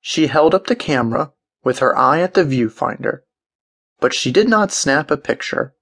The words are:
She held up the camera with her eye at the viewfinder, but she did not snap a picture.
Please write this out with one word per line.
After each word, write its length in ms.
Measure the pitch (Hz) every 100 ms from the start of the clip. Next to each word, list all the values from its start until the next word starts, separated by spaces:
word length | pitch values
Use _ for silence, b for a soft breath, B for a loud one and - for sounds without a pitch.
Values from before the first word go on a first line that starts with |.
She 280 | - - 156
held 260 | 113 160
up 140 | 185 -
the 80 | 247
camera 560 | - 135 117 117 151 _ _ _
with 160 | 131 127
her 160 | 131 -
eye 240 | 131 156
at 140 | 185
the 100 | 190
viewfinder, 800 | 156 131 113 - - - - - _ _ _ _ _ _ _ _
but 160 | 123
she 160 | - 131
did 180 | 139 240
not 220 | 220 196
snap 400 | - 151 139 156
a 60 | 147
picture. 580 | - - - - 139 _